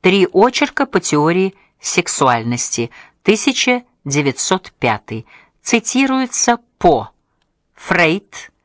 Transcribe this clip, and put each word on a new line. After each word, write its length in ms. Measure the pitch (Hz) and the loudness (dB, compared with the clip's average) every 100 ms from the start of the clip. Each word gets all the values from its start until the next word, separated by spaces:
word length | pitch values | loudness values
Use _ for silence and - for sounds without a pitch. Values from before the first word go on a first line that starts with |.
Три 240 | 185 196 180 | 4 2 2
очерка 540 | 185 240 - 285 - 277 | 4 2 2 -4 -2 -2
по 120 | 185 | -2
теории 560 | - 147 151 180 190 - _ _ | 0 0 2 0 -2 -4 _ _
сексуальности, 1080 | - - - - 135 117 113 120 - - 117 - - _ | -4 -4 -4 0 2 2 -2 -4 -4 -6 -6 -10 -20 _
тысяча 600 | - 214 - 254 - 247 _ _ | 0 2 0 0 0 -2 _ _
девятьсот 680 | 143 143 139 - - 185 - _ | -4 -2 -2 -2 -4 -4 -4 _
пятый, 480 | 123 107 - 113 - - _ _ | -2 -2 -6 -14 -14 -20 _ _
цитируется 960 | - 233 - 247 269 262 254 - - 240 _ _ | -2 -2 0 0 0 0 -4 -2 -2 -2 _ _
по 320 | 175 127 110 _ _ _ _ _ _ | 2 2 -2 _ _ _ _ _ _
Фрейд 760 | _ - - 165 190 _ - - _ | _ -4 0 2 0 _ -20 -20 _